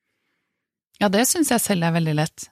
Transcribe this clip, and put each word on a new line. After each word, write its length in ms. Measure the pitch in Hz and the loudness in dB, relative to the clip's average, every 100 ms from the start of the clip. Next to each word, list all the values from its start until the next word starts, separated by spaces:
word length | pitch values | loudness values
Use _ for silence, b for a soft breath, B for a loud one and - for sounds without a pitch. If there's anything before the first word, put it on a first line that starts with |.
| _ _ _ _ _ _ _ _ _ - | _ _ _ _ _ _ _ _ _ -4
Ja, 80 | 208 | 0
det 180 | 202 247 | 2 0
synes 240 | 349 294 | 0 0
jeg 80 | 240 | 0
selv 220 | - 190 170 | 0 0 0
er 60 | |
veldig 200 | 170 160 151 | 0 0 0
lett 320 | 151 - - | -2 -6 -20